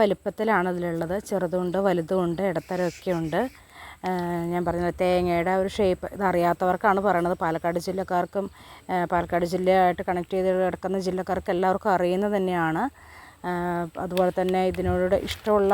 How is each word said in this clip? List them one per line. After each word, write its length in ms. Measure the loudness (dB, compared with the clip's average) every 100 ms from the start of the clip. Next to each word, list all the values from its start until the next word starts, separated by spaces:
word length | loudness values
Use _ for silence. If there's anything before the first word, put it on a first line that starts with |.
വലുപ്പത്തിലാണ് 680 | 2 2 -4 -4 0 2 2
അതിലുള്ളത്. 440 | -2 -2 -4 -4 -4 -2
ചെറുതുണ്ട്, 500 | -2 0 -2 0 0 2
വലുതുമുണ്ട്, 540 | 0 0 0 0 0 -2
ഇടത്തരമൊക്കെ 640 | -2 -4 -2 -2 -4 -4 -2
ഉണ്ട്. 200 | -2 -2 -2 -6 -20 -20 -20 -8 -4
ആ, 20 | -4 -2 -4 -2
ഞാൻ 100 | -2 -2
പറഞ്ഞ 220 | -2 -2 0
തേങ്ങയുടെ 500 | 0 2 2 0 2 0
ആ 20 |
ഒരു 100 | 0 0
ഷേപ്പ് 320 | 0 0 -4 -2
ഇതറിയാത്തവർക്കാണ് 840 | 0 2 2 2 0 2 2 2 2
പറയണത്. 280 | 2 0 -2
പാലക്കാട് 360 | -2 -2 -2 -2 -4
ജില്ലക്കാർക്കും, 600 | -6 -2 -2 -2 -4 -8 -12 -20 -20 -4
ആ, 120 | -2 0
പാലക്കാട് 340 | 0 0 0 0 0
ജില്ലയായിട്ട് 480 | 4 6 4 2 -2
കണക്ട് 240 | -4 -2 0
ചെയ്ത് 140 | 2 2
കിടക്കുന്ന 360 | 0 0 -4 -2 -2
ജില്ലക്കാർക്ക് 440 | -4 -2 -4 -2 0
എല്ലാവർക്കും 360 | 2 2 2 2
അറിയുന്നത് 360 | 2 0 0 0
തന്നെയാണ്. 440 | 0 0 0 0 -4 -6 -20 -20 -20 -12 -6
ആ, 40 | -4 -4 -4 -6 -6 -4
അതുപോലെ 260 | 2 2 2
തന്നെ 200 | 0 2 0
ഇതിനോട് 440 | 0 -2 0 2 0 -2
ഇഷ്ടമുള്ള 440 | -6 2 2 6